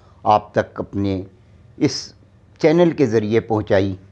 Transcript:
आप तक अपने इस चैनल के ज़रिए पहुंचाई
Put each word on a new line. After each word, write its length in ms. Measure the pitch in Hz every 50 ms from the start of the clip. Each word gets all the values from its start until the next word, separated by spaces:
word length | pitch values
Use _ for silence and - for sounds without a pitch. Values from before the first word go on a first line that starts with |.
| _ _ _ _ -
आप 260 | 110 107 104 - - -
तक 240 | 110 107 - - -
अपने 440 | 90 - - 101 98 98 95 92 95 - - _ _ _ - - - - _ -
इस 200 | - 131 - - - - - _ - _ _ _ _ _ _ -
चैनल 320 | - 156 156 170 175 170
के 140 | 147 - 143
ज़रिए 340 | 113 110 113 107 104 113 113
पहुंचाई 560 | 107 - 110 107 101 - 110 95 98 98 92 - - -